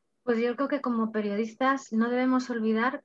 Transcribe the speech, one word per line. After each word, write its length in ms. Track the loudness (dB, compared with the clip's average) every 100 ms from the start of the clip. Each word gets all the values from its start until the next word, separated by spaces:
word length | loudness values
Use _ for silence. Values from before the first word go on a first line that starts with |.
| _ _
Pues 160 | -2 0
yo 160 | 0
creo 140 | 0 -2
que 120 | -2
como 300 | -2 0 0
periodistas 840 | -2 -2 -2 -4 0 0 0 -2
no 160 | 0 0
debemos 380 | 2 2 2 0
olvidar 540 | -2 0 2 0 -2